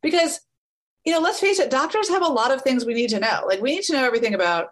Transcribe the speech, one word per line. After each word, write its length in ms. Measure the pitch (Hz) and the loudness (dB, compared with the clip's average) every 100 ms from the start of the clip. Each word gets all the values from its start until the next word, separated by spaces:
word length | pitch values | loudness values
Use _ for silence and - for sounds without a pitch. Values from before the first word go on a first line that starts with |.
because, 400 | 311 339 330 - _ _ _ _ _ _ | 0 2 0 -2 _ _ _ _ _ _
you 80 | 320 | -2
know, 80 | 330 | 0
let's 200 | 330 - | 0 0
face 180 | 392 381 | 0 2
it, 120 | 262 | 0
doctors 380 | 262 311 427 403 | 0 0 -2 0
have 140 | 370 | 0
a 100 | 339 | 0
lot 180 | 262 240 | 2 0
of 120 | 262 | 0
things 240 | 262 254 233 | 0 0 0
we 80 | |
need 160 | 233 240 | -2 0
to 100 | 214 | 0
know. 220 | 220 175 - | 0 0 -2
Like, 140 | 190 | -2
we 140 | 247 | -2
need 100 | 339 | -2
to 80 | 392 | -2
know 120 | 285 | 0
everything 280 | 254 226 226 | 0 0 0
about, 360 | 196 175 170 170 | 0 0 0 -4